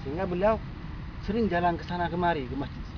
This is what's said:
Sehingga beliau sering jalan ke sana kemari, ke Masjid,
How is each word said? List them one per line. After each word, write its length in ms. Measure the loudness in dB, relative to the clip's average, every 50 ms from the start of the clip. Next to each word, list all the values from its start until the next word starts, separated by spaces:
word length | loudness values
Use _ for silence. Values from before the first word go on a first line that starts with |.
Sehingga 240 | -6 -4 -2 -2 -2
beliau 320 | 0 2 4 4 4 4 4 0 -6 -10 -10 -10 -8 -8 -8 -8 -8 -8 -6
sering 240 | -4 -2 2 2 2
jalan 320 | 2 4 4 4 4 2 2
ke 80 | -2
sana 240 | -4 -2 0 0 0
kemari, 400 | 2 2 2 4 2 2 0 -4
ke 80 | -4 -4
Masjid, 240 | -4 -4 -6 -8 -8 -8 -8